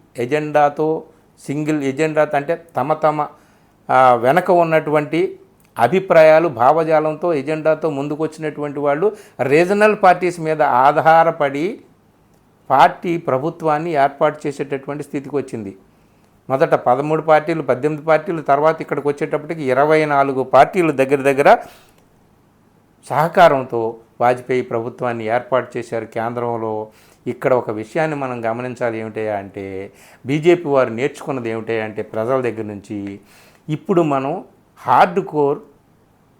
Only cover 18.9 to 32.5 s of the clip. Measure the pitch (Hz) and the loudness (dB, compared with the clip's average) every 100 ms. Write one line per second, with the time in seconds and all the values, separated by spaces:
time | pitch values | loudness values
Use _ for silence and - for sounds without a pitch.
18.9 | 143 139 143 151 151 147 165 135 127 151 | -6 -4 -4 -4 -6 -6 -6 -2 2 2
19.9 | 156 151 139 139 131 127 131 143 196 165 | 2 2 0 0 -2 2 4 4 2 0
20.9 | 135 135 143 135 135 156 240 - - _ | 0 0 2 2 4 4 4 0 -20 _
21.9 | _ _ _ _ _ _ _ _ _ _ | _ _ _ _ _ _ _ _ _ _
22.9 | _ - 131 160 180 170 139 120 117 113 | _ -6 -2 0 6 6 4 -2 -4 -4
23.9 | 117 _ - 123 127 - 127 123 117 117 | -6 _ 0 0 0 -2 -4 -2 -6 -6
24.9 | 117 123 117 107 120 123 127 117 - 117 | -6 -6 -4 -2 -4 0 -2 -2 -8 -8
25.9 | 117 110 113 113 120 120 117 113 107 107 | -8 -8 -8 -6 -6 -6 -6 -6 -8 -10
26.9 | _ _ _ - 120 139 127 113 107 107 | _ _ _ -12 -4 0 0 0 -8 -6
27.9 | 170 160 147 131 120 113 117 127 120 123 | -4 -4 -4 -8 -6 -6 -6 -8 -6 -6
28.9 | 110 110 107 107 104 98 101 98 95 98 | -4 -8 -6 -6 -6 -8 -12 -12 -12 -14
29.9 | _ - - 113 151 160 175 160 139 123 | _ -20 -14 -6 0 2 2 2 0 0
30.9 | 113 143 - - 135 113 113 110 113 107 | -2 -6 -6 -8 -8 -6 -6 -6 -6 -6
31.9 | 104 107 110 113 135 120 | -8 -8 -4 -2 -2 -2